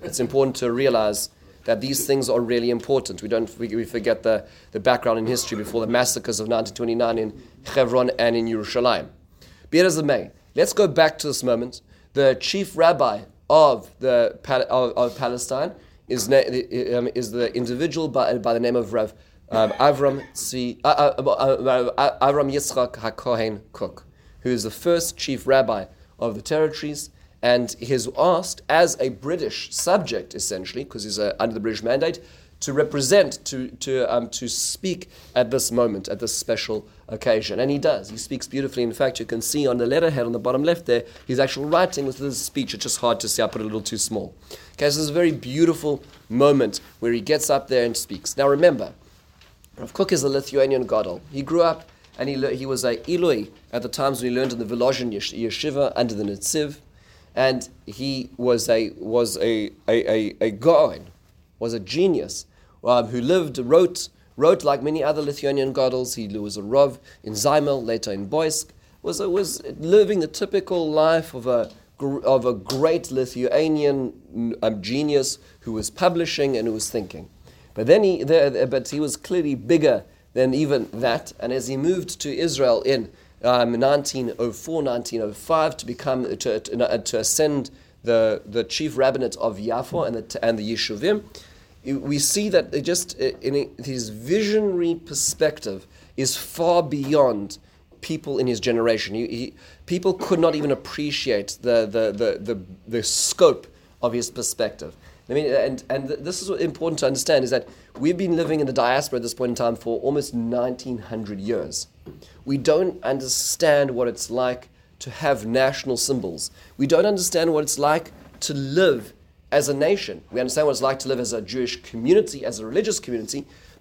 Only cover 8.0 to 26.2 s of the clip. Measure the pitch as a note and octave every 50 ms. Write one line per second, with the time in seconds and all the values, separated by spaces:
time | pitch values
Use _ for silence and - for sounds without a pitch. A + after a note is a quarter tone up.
8 | B2 B2+ - - A#2 A#2 A#2 A#2 A2+ A#2 A2+ G#2+ G#2 - - B2 B2 B2 G#2+ E2
9 | D2+ - - - _ _ _ - - - - _ - - D#3 E3 F3+ F#3 D#3+ D#3+
10 | D3+ C#3+ C3 G#2+ F#2 - - _ _ _ - D3 - - - - G3+ D#3+ B2+ E3
11 | D#3+ D#3 D#3 - - D3 C3 - B2+ B2+ A#2 A#2 A#2+ B2+ - - _ _ - -
12 | _ _ - C#3 C#3 C3 C3 - - - - G3 F#3+ F#3+ - D#3+ E3 E3 E3+ C#3
13 | C#3 A#2 G#2 G#2 - - _ _ _ - D3 D#3+ D#3 C#3+ B2 G#2 - - - -
14 | B2 C3 B2 A#2+ A#2 G#2 - - - - C3 B2+ - - B2 B2+ B2+ A#2 - -
15 | B2 A#2+ A#2 - C3+ A#2+ B2 A#2+ - - C3 C3+ D#3 F#3 - - - - - _
16 | _ - B2+ A#2+ G2+ A2+ C#3 C3+ - - B2 B2+ A#2+ - A2+ B2+ - G2 A#2+ B2
17 | A#2+ B2 - B2 B2 G#2+ A2+ A#2+ A#2+ A2+ - B2 B2 A#2 B2 B2+ E3 D#3+ C#3 E3
18 | D#3+ D3 - C3+ A#2+ - B2 A#2 G2+ A#2 A#2 A#2 B2 A#2+ B2 B2 A2+ G2 A2+ A2+
19 | A2 G#2 - - - _ _ _ _ - - A2 A2 G#2+ G2+ - C3 D3 C#3 C3
20 | C#3+ C#3 C3+ C#3 - - - - - - B2+ B2+ B2 B2 - - - D3 D3+ C#3+
21 | D3 C#3 - - C3+ C#3 - - C3 C3+ C3+ - B2 C3 B2+ B2+ B2 A#2+ - -
22 | C#3 C#3 - - B2+ C#3 C#3+ D3 C#3+ C#3 C3+ C#3+ C#3 - - C3 B2 A#2+ - A2+
23 | A2 A2+ - - - B2+ A#2+ A2+ A2 A2 G#2+ G2 - - - - G2+ F2+ - -
24 | - - - _ - - - - - B2+ B2 A2 G#2 A2 - - - F3 E3+ E3+
25 | E3+ - - - - C#3+ C3 A2 - C3 C3+ C3+ C3 A2+ A2 G2 F#2 - - -
26 | - _ _ -